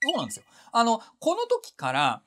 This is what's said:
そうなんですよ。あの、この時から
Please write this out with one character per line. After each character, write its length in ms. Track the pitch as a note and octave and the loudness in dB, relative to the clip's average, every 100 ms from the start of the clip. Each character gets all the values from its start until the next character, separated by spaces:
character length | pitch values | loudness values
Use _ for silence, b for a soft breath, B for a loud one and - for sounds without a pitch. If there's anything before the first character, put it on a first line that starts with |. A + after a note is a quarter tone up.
そ 120 | - | -6
う 40 | - | -4
な 60 | |
ん 20 | A3 | -6
で 40 | |
す 60 | - | -10
よ。 60 | B B B | B B B
あ 120 | A#3 | 2
の、 180 | A#3 A3+ B _ | 2 2 B _
こ 160 | D#4+ G4 | -2 0
の 100 | A#4+ | 0
時 300 | A#4+ - - | -2 -4 -8
か 160 | C3 | -2
ら 300 | C3+ C#3 A2 | 0 0 0